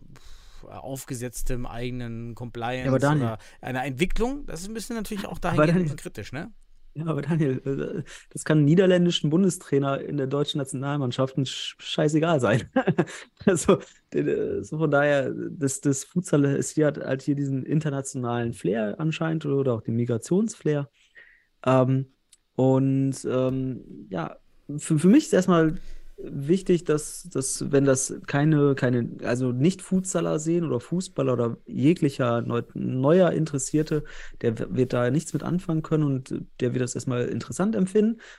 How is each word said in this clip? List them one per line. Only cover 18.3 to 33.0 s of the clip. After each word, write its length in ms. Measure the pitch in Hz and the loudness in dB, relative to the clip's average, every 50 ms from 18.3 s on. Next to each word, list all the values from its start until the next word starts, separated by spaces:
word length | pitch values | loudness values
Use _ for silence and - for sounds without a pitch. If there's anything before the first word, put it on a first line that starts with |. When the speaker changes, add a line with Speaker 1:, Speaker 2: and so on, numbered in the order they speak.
| 120 120 117 117 113 | -2 -2 -2 -4 -6
Speaker 2:
Flair 420 | - - 170 208 226 214 208 - | -4 -4 -2 -2 0 -2 -4 -4
anscheinend 480 | - 160 160 156 - 160 160 160 160 156 | -2 -2 -2 -2 -2 -2 -2 -2 -2 -2
oder, 120 | 147 139 | 0 0
oder 160 | 139 135 131 117 | 0 2 0 0
auch 80 | 113 | -2
den 160 | - - 113 | -2 -2 -2
Migrationsflair. 920 | 117 120 120 120 110 - - 175 190 233 220 - - - 151 147 143 143 - _ _ _ _ _ - - - _ _ _ _ _ _ - | -2 0 0 -2 -4 -2 0 0 2 2 0 -4 -4 -2 -2 0 0 -2 -6 _ _ _ _ _ -20 -20 -20 _ _ _ _ _ _ 2
Ähm, 400 | 127 131 131 127 127 131 131 135 - _ _ _ _ _ _ _ _ _ | 4 6 6 6 4 2 0 -2 -4 _ _ _ _ _ _ _ _ _
und, 580 | - 131 131 131 131 135 135 135 135 135 135 131 - - | 2 4 4 4 4 4 2 2 2 0 0 -2 -4 -4
ähm, 800 | - 123 127 131 131 131 131 131 131 123 101 - - - - 143 - | -2 0 0 0 0 -2 -2 -4 -6 -8 -10 -12 -16 -18 -18 -12 -8
ja, 280 | 185 170 156 - - - _ _ _ _ _ - 143 | -6 -6 -6 -6 -10 -16 _ _ _ _ _ -10 -10
für, 200 | 147 - - 165 | -8 -2 0 2
für 100 | 147 160 185 | 4 6 8
mich 160 | 233 311 302 | 6 6 6
ist 80 | - - | 4 2
erstmal 420 | 185 185 190 175 165 160 156 165 - - - - - - - - | 2 4 4 4 4 4 2 0 -4 -8 -10 -12 -12 -14 -16 -16
wichtig, 680 | - - - - 143 139 147 185 190 - - 180 160 170 | -14 -14 -10 -8 -6 0 0 0 0 2 2 0 0 2
dass, 380 | - 151 151 143 - - - - | 0 0 0 -2 -6 -12 -14 -16
dass, 500 | 175 - 139 131 - - - 131 131 143 | -6 -6 -4 -4 -4 -6 -6 -4 2 2
wenn 100 | 139 139 | 4 6
das 320 | 139 131 127 - - - - - | 4 4 2 0 -4 -8 -10 -8
keine, 480 | - - 143 147 156 156 147 143 143 135 | -4 0 2 4 4 4 4 4 4 2
keine, 360 | - 135 123 127 120 120 - - - - | 2 0 0 2 0 -2 -4 -6 -8 -4
also 260 | - 123 127 131 127 | -2 -2 0 0 0
Nicht-Futsaler 880 | 123 123 139 185 190 - - - 185 190 185 - - 170 170 170 165 156 | 0 2 2 2 2 0 -4 -2 -2 -2 -2 -2 -4 -2 -2 0 -2 -2
sehen 240 | 151 160 170 175 170 | 0 0 0 0 0
oder 140 | 139 127 120 | 0 -2 -2
Fußballer 540 | - - 170 180 185 - - - 135 131 123 | -2 -4 -4 -4 -4 -4 -4 -2 0 0 2
oder 240 | 120 120 117 117 - - | 2 0 -2 -4 -6 -10
jeglicher 760 | - - 123 123 151 180 - 156 139 - - 131 120 117 120 | -8 -4 2 4 4 4 4 2 0 0 0 0 0 0 0
neu-, 220 | 117 120 120 120 120 - - | 0 -2 -2 -4 -4 -4 -8
neuer 600 | - - 120 127 127 | -6 -4 -4 -2 2